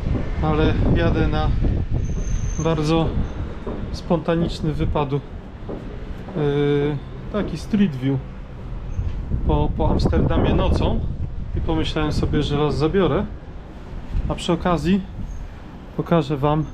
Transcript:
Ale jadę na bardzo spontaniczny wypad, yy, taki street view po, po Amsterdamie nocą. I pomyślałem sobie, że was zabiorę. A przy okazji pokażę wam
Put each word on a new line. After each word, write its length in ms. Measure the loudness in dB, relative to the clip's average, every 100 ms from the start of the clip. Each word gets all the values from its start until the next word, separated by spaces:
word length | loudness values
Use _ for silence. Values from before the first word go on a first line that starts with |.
| 0 0 0 0
Ale 300 | 2 4 4 4 4 4
jadę 320 | 4 4 2
na 200 | 2 2 2 2 2 0 0 0 -2 0 0 0 0
bardzo 480 | 0 2 2 2 2 0 -2 -4 -8 -8 -8 -8 -6
spontaniczny 840 | -8 0 0 2 0 0 0 -2
wypad, 380 | 0 0 0 0
yy, 80 | -2 -4 -12 -14 -12 -10 -10 -10 -10 -10 -10 -6 -2 0 2 2 2 2 -2 -8 -10 -6
taki 240 | -4 -4 -6
street 380 | 0 2 2 2
view 240 | 0 -2 -4 -12 -12 -12 -8 -8 -4 -4 -2 -4 -2 0 2
po, 220 | 2 2 2
po 140 | 2
Amsterdamie 640 | 4 4 4 4 4 4
nocą. 460 | 4 4 4 2 2 -2 -4 -4 -4 -4 -2
I 40 |
pomyślałem 500 | 0 0 0 0 0
sobie, 320 | 2 2 2
że 140 | 2 2
was 200 | 2 2
zabiorę. 480 | 2 4 2 2 -2 -8 -12 -14 -14 -16 -12 -10 -4 -2 -2
A 60 | -2
przy 180 | 0
okazji 480 | 0 2 2 2 2 0 -8 -8 -8 -10 -12 -14 -14 -8 -6
pokażę 400 | 2 2 2 0
wam 280 | 2 2 -2